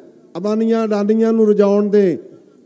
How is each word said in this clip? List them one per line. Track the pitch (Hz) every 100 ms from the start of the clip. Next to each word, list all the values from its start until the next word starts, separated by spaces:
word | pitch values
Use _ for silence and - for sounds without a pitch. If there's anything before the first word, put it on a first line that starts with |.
| - _ _ 170
ਅਬਾਨੀਆਂ | 202 214 226 226
ਅਡਾਨੀਆਂ | 220 208 202 220 226
ਨੂੰ | 226 220
ਰਜਾਉਣ | 202 202 202 208
ਦੇ, | 208 196 156 - - _ _